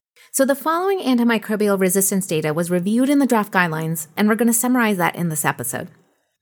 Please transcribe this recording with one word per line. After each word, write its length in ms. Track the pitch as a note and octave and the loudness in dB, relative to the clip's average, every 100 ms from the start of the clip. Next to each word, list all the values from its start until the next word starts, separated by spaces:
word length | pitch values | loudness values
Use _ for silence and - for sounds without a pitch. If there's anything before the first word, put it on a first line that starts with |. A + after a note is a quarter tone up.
| _ _ _ | _ _ _
So 120 | - | 0
the 100 | C4 | 0
following 440 | C#4 D#4+ E4 F#4+ F#4+ | 0 -2 -2 0 0
antimicrobial 840 | C4 A#3+ A#3+ A3 G#3+ G#3 G#3 G3 | 0 2 2 0 -2 -2 0 2
resistance 460 | F#3+ G3 F#3+ G3 F#3 | 2 2 0 -2 -2
data 260 | D#3 D#3 | -2 -2
was 180 | D3+ F3 | -2 -2
reviewed 380 | F3+ F#3 A#3 C4+ | -2 0 0 2
in 120 | C#4+ | 2
the 60 | C4 | 4
draft 260 | A#3+ G#3 | 2 0
guidelines, 560 | F#3+ F3 D#3 D#3+ E3 - - | 0 0 -2 -4 -6 -6 0
and 120 | G#3+ | 0
we're 60 | |
gonna 180 | A3+ A#3 | 2 2
summarize 460 | A3+ B3 B3+ A3 F#3+ | 0 0 0 0 0
that 180 | E3 - | -2 -2
in 140 | E3+ | -4
this 140 | D3+ | -2
episode. 440 | D3 C3+ A#2+ A#2 F3+ - _ _ _ _ | -2 -4 -6 -8 -10 -16 _ _ _ _